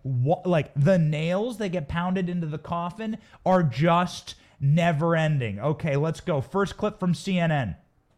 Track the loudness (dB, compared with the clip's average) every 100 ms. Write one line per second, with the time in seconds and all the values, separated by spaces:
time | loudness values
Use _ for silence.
0 | -4 0 0 0 2 0 0 2 4 4
1 | 4 0 -2 -2 -2 -4 -4 -4 -4 -4
2 | -2 -2 -2 -4 -4 -8 -6 -6 -6 -8
3 | -8 -8 -12 -6 2 4 4 2 4 4
4 | 2 -4 -16 -20 _ -4 2 4 2 2
5 | 2 2 2 0 -2 -4 -4 -2 -2 0
6 | 0 -4 -4 -4 -2 -2 -2 -2 -6 -2
7 | -2 -2 -2 0 0 0 -2 -6 _ _
8 | _